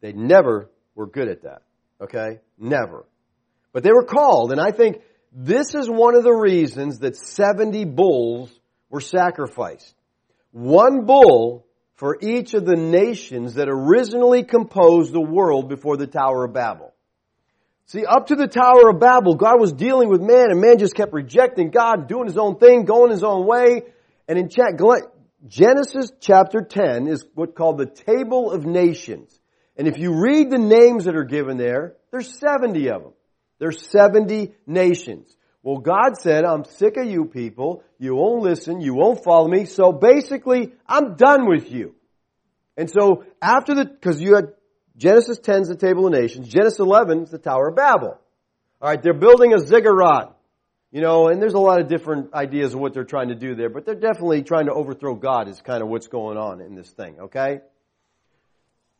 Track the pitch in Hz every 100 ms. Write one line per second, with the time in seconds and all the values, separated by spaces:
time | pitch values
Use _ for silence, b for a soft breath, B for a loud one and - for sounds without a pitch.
0 | 107 101 117 185 147 107 101 _ _ -
1 | 107 135 120 90 76 67 _ _ _ _
2 | 98 117 110 113 _ _ 113 143 107 78
3 | _ _ _ _ _ _ _ 127 165 233
4 | 240 254 285 165 117 135 185 214 226 165
5 | b b b 127 127 226 285 294 247 226
6 | 233 240 233 226 208 185 151 120 143 120
7 | 131 - - - 202 202 214 208 190 131
8 | 190 139 117 120 127 _ _ _ _ 143
9 | 139 185 180 175 131 - 98 - _ _
10 | _ _ _ _ _ 117 123 165 240 269
11 | 220 277 233 127 117 120 _ _ _ _
12 | 139 147 208 240 247 220 180 170 160 170
13 | 208 226 - 123 120 117 143 135 135 214
14 | 240 240 247 247 - 233 226 196 170 170
15 | 151 160 156 170 185 139 131 135 147 143
16 | 139 156 135 131 123 120 117 90 73 _
17 | _ _ _ _ _ _ _ _ _ 202
18 | 214 233 - 294 277 233 247 254 233 175
19 | 240 254 190 160 214 240 214 135 220 262
20 | 233 185 196 247 247 175 214 233 202 -
21 | 208 156 135 135 254 254 165 233 233 220
22 | 131 233 240 170 214 180 240 247 196 226
23 | 240 208 208 190 190 240 247 240 240 b
24 | b b - 170 180 - 240 160 196 240
25 | - _ _ _ 131 - 202 269 269 269
26 | 254 _ - 190 190 220 175 196 180 120
27 | 143 151 - - 165 165 165 156 139 _
28 | - 233 247 254 226 185 151 175 175 160
29 | - 90 - _ _ _ _ - 151 143
30 | 175 160 214 294 277 262 214 226 240 233
31 | 180 160 135 143 135 131 120 127 170 _
32 | _ 254 240 - 294 285 247 175 135 101
33 | 71 _ _ _ _ _ 160 151 - 202
34 | 202 208 208 214 202 _ - 165 185 175
35 | - 95 _ _ _ _ 131 139 131 190
36 | 262 233 175 156 170 156 147 _ 208 -
37 | 247 185 160 127 117 104 139 180 b b
38 | 131 131 185 240 196 170 - 175 147 127
39 | 190 247 - 170 160 185 202 - 185 151
40 | 220 285 - 277 - 254 240 _ - 277
41 | 285 165 254 285 233 160 - 123 101 _
42 | _ _ _ _ _ _ _ - 160 202
43 | 202 180 B _ 175 254 269 285 277 -
44 | 185 151 180 202 160 _ _ _ _ _
45 | 147 220 233 233 - 196 185 175 185 180
46 | 185 147 117 127 123 123 220 220 190 208
47 | 214 160 160 160 156 131 143 170 285 220
48 | 110 - _ _ _ _ _ _ 147 151
49 | 170 156 196 247 240 214 151 226 214 190
50 | 180 139 - _ _ _ _ _ _ 143
51 | 160 165 165 180 214 202 196 180 156 160
52 | 156 151 139 151 143 143 139 123 139 131
53 | 123 143 127 120 131 117 117 120 151 214
54 | 220 220 170 151 139 165 147 139 139 135
55 | 143 117 131 123 104 95 - 123 110 113
56 | - 123 107 107 107 90 92 98 87 _
57 | 92 78 92 131 135 139 _ _ _ _
58 | _ _ _ _ _ _ _ _ _ _